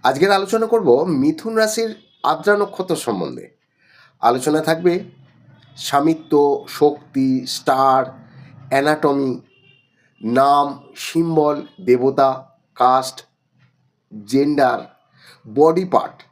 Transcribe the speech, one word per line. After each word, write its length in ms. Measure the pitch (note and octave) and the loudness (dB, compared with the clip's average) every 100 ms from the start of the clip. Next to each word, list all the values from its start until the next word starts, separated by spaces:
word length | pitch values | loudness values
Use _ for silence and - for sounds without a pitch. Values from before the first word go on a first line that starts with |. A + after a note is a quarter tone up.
আজকের 280 | B2+ C#3 F#3+ | -2 0 2
আলোচনা 360 | G3 G3 A3 A3 | 2 0 -2 0
করব 380 | A3+ E3+ B2 | 0 4 2
মিথুন 500 | F3+ C#3+ C#3+ D#3+ A3 | 2 0 0 -2 -4
রাশির 400 | A3 A3 A3+ A3+ G#3+ _ _ | -2 0 -2 -6 -8 _ _
আদ্রা 340 | - G3 G3+ G#3 | -4 -2 0 0
নক্ষত্র 400 | G3+ - F#3 D#3 | 0 -6 -6 -4
সম্বন্ধে। 540 | - G2 D2+ B1 - _ _ _ _ _ _ _ | -4 -4 -6 -10 -18 _ _ _ _ _ _ _
আলোচনা 400 | A#2 B2+ C3+ D#3 | 0 0 0 -2
থাকবে 440 | D#3 D#3+ F3 F3 - _ _ _ _ _ _ - | -2 0 0 -2 -8 _ _ _ _ _ _ -14
স্বামিত্ব, 880 | - C#3+ D#3 D#3+ - D3 C#3+ C#3 - | -2 0 0 -2 0 0 2 -2 -8
শক্তি, 760 | - D3 D3 - C#3 C3 C3 B2+ | 0 0 0 -8 -4 -2 -2 -4
স্টার, 580 | - - C3+ C3+ C3 B2+ - - - - - - | -8 -2 2 2 2 -2 -10 -20 -20 -20 -20 -4
অ্যানাটমি, 720 | C3+ D3 D3+ D3+ C#3 C3+ B2 _ _ _ _ _ _ _ _ | 0 0 0 0 0 -2 -6 _ _ _ _ _ _ _ _
নাম, 580 | A2 B2+ C#3 C#3+ C#3+ C3 - - | -2 2 4 4 0 -6 -20 -16
সিম্বল, 720 | - E3 E3 D#3+ D3 D3 - - | -6 -4 0 2 0 -2 -8 -10
দেবতা, 760 | F#2+ B2 C3 C3+ C3+ C3 - _ _ | 0 2 2 2 0 0 -12 _ _
কাস্ট, 500 | - B2+ C3 C3 - - _ _ _ _ _ _ _ _ G#2+ G2+ | 0 2 2 -2 -14 -20 _ _ _ _ _ _ _ _ -20 -2
জেন্ডার, 680 | C3 D3 D3 B2+ A#2 - _ _ _ _ _ A2+ | 0 0 2 0 -2 -10 _ _ _ _ _ -8
বডি 300 | A2 D#3 E3 | 2 4 4
পার্ট। 380 | F3+ A#2 - - - | 0 -2 -2 -16 -20